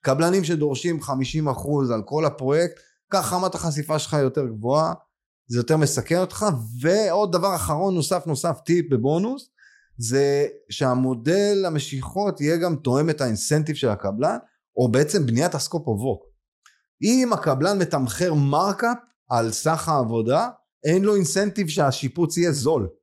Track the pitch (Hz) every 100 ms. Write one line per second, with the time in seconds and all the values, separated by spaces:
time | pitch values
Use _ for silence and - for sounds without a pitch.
0 | - 135 165 196 160 165 147 131 175 165
1 | 135 131 131 156 151 127 139 147 131 113
2 | 104 151 151 - 131 147 175 - _ _
3 | _ 196 - 180 185 - 170 147 147 156
4 | - 151 135 - 131 110 113 147 160 175
5 | _ _ _ _ _ 120 120 156 147 135
6 | - 170 185 - 208 139 110 120 147 196
7 | 208 175 208 170 190 175 - 151 196 185
8 | 143 185 165 139 175 151 - 175 151 131
9 | 123 165 214 269 - _ _ _ _ -
10 | 113 131 143 143 143 - _ - 135 127
11 | 131 123 117 185 202 202 185 151 - 139
12 | 127 185 208 - 147 165 175 156 131 131
13 | 160 151 131 107 - 151 151 139 123 101
14 | 98 104 151 233 - _ _ - 123 123
15 | 151 202 135 113 175 151 - 170 143 104
16 | 127 104 - _ _ _ _ _ _ _
17 | 196 254 254 208 - 131 165 202 170 151
18 | 127 - 180 151 139 147 190 196 233 240
19 | _ _ _ 123 113 107 156 160 165 151
20 | 117 117 110 143 240 - _ _ 147 180
21 | 196 208 170 190 208 202 175 151 143 131
22 | 135 - 165 170 170 147 123 156 92 -